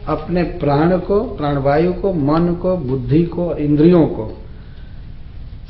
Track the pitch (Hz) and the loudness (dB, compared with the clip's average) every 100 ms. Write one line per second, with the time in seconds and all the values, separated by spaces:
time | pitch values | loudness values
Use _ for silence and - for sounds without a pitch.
0 | - 151 - 175 151 - 143 143 165 185 | -4 -4 -2 -2 -2 -2 0 2 4 2
1 | - 202 240 - 147 143 135 147 175 175 | 2 0 0 -4 -2 0 2 2 2 0
2 | 196 175 139 160 175 170 180 180 127 131 | -2 0 2 2 2 0 0 -2 -2 -4
3 | 120 151 170 170 175 151 147 147 170 175 | 2 2 2 0 -4 -2 2 6 6 6
4 | 139 - 107 - - - - - - - | 4 0 -8 -10 -14 -16 -18 -16 -16 -14
5 | - - - - - - | -14 -14 -14 -14 -14 -14